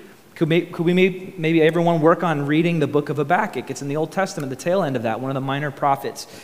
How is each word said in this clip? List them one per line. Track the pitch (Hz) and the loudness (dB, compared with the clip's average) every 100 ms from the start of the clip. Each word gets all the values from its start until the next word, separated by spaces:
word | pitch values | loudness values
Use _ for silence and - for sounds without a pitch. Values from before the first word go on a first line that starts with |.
| - - - - | -20 -20 -14 -2
could | 160 | 0
may-, | 170 | 2
could | - - 170 | 0 -2 2
we | |
may-, | 180 190 180 - - | 4 4 0 -10 -4
maybe | 160 165 | 2 4
everyone | 156 165 170 170 | 4 4 2 4
work | 156 175 | 4 4
on | 175 147 143 | 2 0 0
reading | 151 170 165 | 2 2 0
the | 139 | 0
book | 147 147 | 0 -2
of | 147 | -2
Habakkuk? | 147 175 185 127 117 | 0 0 0 -4 -8
It's | 131 | -8
in | 143 | -6
the | 147 | -4
Old | 165 | -4
Testament, | 196 190 170 131 | -2 -4 -4 -8
the | 127 | -6
tail | 175 190 | -2 0
end | 156 127 | 0 -2
of | |
that, | 113 110 | -2 -4
one | 131 | -4
of | 135 | -4
the | |
minor | 135 139 147 | -4 -4 -4
prophets. | 131 143 135 123 - - - | -2 0 0 -4 -10 -14 -18